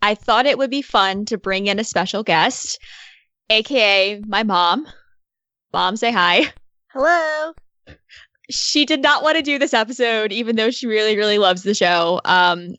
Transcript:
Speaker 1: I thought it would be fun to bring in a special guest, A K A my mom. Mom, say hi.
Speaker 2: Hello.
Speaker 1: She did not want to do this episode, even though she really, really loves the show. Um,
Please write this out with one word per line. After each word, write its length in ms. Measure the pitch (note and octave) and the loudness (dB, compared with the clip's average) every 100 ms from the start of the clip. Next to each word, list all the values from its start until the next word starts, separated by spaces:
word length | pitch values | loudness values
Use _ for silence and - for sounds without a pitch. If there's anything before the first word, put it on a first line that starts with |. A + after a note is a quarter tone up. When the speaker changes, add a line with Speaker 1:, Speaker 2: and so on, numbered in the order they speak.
Speaker 1:
I 140 | G#3 G#3+ | -2 0
thought 320 | - A3+ C4+ | 0 2 2
it 100 | C4 | 0
would 140 | C4+ | -2
be 100 | C#4 | -4
fun 440 | - A3 F#3+ G3 G#3 | -2 0 0 -2 -4
to 120 | G#3+ | -6
bring 300 | G3 F#3+ G3+ | -4 -2 -2
in 100 | G3+ | -2
a 60 | |
special 400 | A3+ F3+ F#3 G#3 | -2 -4 -2 -4
guest, 560 | A3 E3 G#3 - - - - - - - _ _ - | 0 2 2 -2 -8 -12 -14 -20 -20 -20 _ _ -2
A 100 | A3 | 0
K 540 | A3+ C4+ G#3 G3 G3 G#3 | 0 0 2 2 0 -4
A 60 | G#3+ | -4
my 160 | G3+ | -2
mom. 460 | G#3+ F3+ E3+ G#3 D4+ - _ _ _ _ _ _ _ | 0 2 2 0 -4 -16 _ _ _ _ _ _ _
Mom, 260 | F3 F3+ A3 | -4 -4 -2
say 140 | A#3 | -2
hi. 400 | A3+ F3 F3+ D4+ - - _ _ | 2 2 2 0 -6 -20 _ _
Speaker 2:
Hello. 600 | C4 D4+ F4 D#4 D#4 D#4+ - - _ - - _ - - _ - | -2 0 0 0 -4 -6 -10 -20 _ -20 -20 _ -20 -20 _ -10
Speaker 1:
She 360 | - - D4 C#4+ | -6 -2 0 0
did 160 | D#4 | 2
not 200 | C#4+ C#4+ | 2 2
want 140 | D4+ D#4+ | 2 0
to 60 | |
do 160 | C#4+ C#4+ | -2 -2
this 140 | C#4+ | 0
episode, 580 | A#3 A3 B3+ A#3 A3+ G#3+ | 0 -2 -2 0 0 -2
even 240 | G#3 A3+ A3+ | -4 -4 -2
though 160 | A3 | -2
she 160 | A#3+ A#3+ | -2 -2
really, 280 | G#3+ G#3+ G#3 | 0 0 2
really 200 | G#3+ G#3 | 2 4
loves 260 | F#3+ F#3 | 2 2
the 100 | G3 | -2
show. 460 | G#3 F3 F3 E3+ F3+ - | 0 2 2 2 0 2
Um, 500 | F3+ F3 F3 F3 | 4 4 2 -6